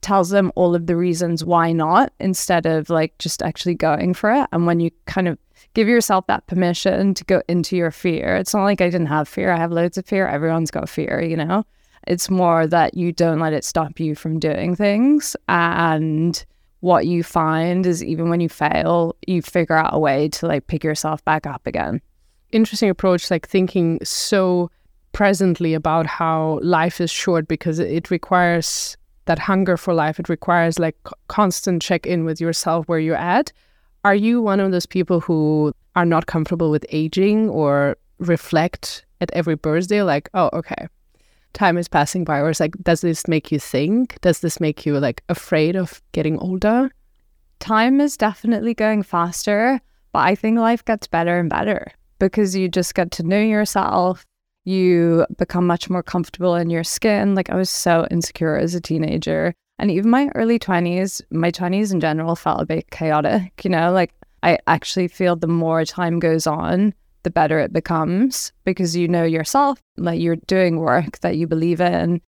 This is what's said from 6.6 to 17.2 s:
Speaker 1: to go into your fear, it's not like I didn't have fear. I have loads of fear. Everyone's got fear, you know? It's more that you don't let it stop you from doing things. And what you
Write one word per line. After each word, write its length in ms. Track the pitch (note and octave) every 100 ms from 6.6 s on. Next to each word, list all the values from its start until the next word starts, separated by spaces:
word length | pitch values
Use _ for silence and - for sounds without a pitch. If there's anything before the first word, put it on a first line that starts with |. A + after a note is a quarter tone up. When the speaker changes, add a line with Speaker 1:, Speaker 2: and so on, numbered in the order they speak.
| F3 E3+ G3 - G3
Speaker 1:
to 100 | F#3
go 180 | - F#3 -
into 280 | F3 D#3+ F#3
your 140 | E3
fear, 460 | - F#3 D#3+ - F#3
it's 180 | F#3
not 80 | G#3+
like 180 | G3 G3+
I 100 | F3+
didn't 180 | F3 D#3
have 200 | D3+ D3
fear. 220 | - F#3
I 60 | E3+
have 160 | E3+
loads 260 | E3+ F3 F#3+
of 80 | F#3
fear. 200 | G3 F#3+
Everyone's 440 | C#3+ D#3+ E3 D#3+
got 180 | - -
fear, 320 | - D#3 -
you 160 | E3 E3
know? 280 | D#3 F#3+ A3 _ _ _ -
It's 240 | F3 -
more 360 | F#3 F3 E3 D#3+
that 260 | E3+ D#3
you 180 | - F3
don't 280 | E3 E3 D#3+
let 120 | D#3+
it 120 | D3+
stop 340 | - F3 D#3 -
you 160 | D#3+
from 240 | D3 D#3+ D#3+
doing 380 | D#3 C#3+ G2 F3+
things. 580 | G3+ G#3 C4 D4 - - -
And 960 | F3 E3+ F3 E3 D#3 D#3+ D#3 E3 E3 - _ _ _
what 260 | F3+ E3+ D#3
you 180 | F3